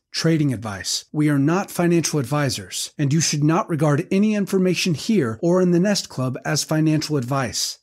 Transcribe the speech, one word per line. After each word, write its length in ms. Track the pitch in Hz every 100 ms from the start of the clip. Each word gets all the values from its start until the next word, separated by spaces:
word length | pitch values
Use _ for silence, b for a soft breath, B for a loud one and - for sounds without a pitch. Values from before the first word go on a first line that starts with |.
| _
trading 420 | - 165 160 143
advice. 520 | 113 107 98 - - -
We 180 | 151 151
are 120 | 143
not 320 | 143 185 185
financial 480 | - 175 170 - 151
advisors, 720 | 117 147 139 107 92 - - -
and 160 | 143
you 80 | 160
should 220 | - 151
not 260 | 151 175 220
regard 380 | 156 156 143 -
any 240 | 196 214 208
information 580 | 185 196 185 170 185
here 460 | 143 - 208 120 110
or 180 | 170 185
in 120 | 180
the 80 | 175
Nest 280 | 202 196 -
Club 300 | - 127 131
as 180 | 151 151
financial 540 | - 156 156 151 - 147
advice. 640 | 120 139 117 - - -